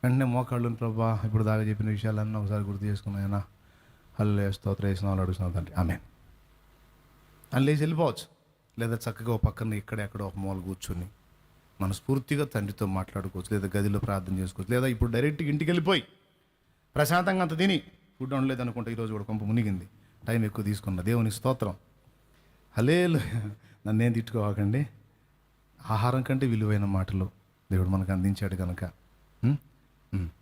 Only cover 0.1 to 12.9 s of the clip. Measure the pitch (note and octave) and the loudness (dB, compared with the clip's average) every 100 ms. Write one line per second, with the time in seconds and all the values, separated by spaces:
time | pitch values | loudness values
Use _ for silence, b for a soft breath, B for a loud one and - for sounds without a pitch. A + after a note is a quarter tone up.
0.1 | B2+ C3 A#2+ B2 B2 A#2+ A2+ A#2 A2 A2+ | 4 2 0 0 0 -2 -2 -2 2 2
1.1 | A2+ A2 A2 G#2+ A2 G#2+ G#2+ G#2+ G#2 A2+ | 2 2 2 2 2 2 0 0 0 0
2.1 | G#2+ G#2+ A2 G2+ G#2 G2+ G2 G#2 G#2 - | 0 -2 -2 -2 -2 -2 -4 -2 -2 -4
3.1 | G2 G2 G2+ G2+ _ b b b b b | -4 -2 -2 -4 _ b b b b b
4.1 | - G#2 G2+ G2+ G2 - G2 G2+ F#2 G2 | 0 2 2 0 -2 -2 0 0 0 0
5.1 | F#2+ F#2 F2+ F2+ F2 - - E2+ F2 - | 0 0 0 -2 -2 -4 0 0 0 -8
6.1 | - - - _ _ _ _ - _ - | -20 -20 -20 _ _ _ _ -20 _ -20
7.1 | _ - - - B2+ C3+ D3+ D#3 D#3+ E3 | _ -20 -20 -4 2 4 4 2 2 0
8.1 | - - _ _ _ _ - A#2 A2+ - | 0 -10 _ _ _ _ -6 -2 -2 -4
9.1 | A2 A2+ A2+ A2+ - A2 G#2+ - A2 G2+ | -6 -2 2 2 0 -4 -4 -4 -6 -6
10.1 | G#2 G2+ F#2 G2 F#2+ F2+ F#2+ - F2 F2+ | -6 -8 -6 -6 -6 -6 -8 -8 -8 -8
11.1 | - _ _ _ _ _ _ F#2+ F#2+ - | -12 _ _ _ _ _ _ -4 -4 -2
12.1 | C3+ C3 D3 C#3+ A2+ G2+ G2+ G2+ | -2 0 -2 0 -2 -4 -4 -2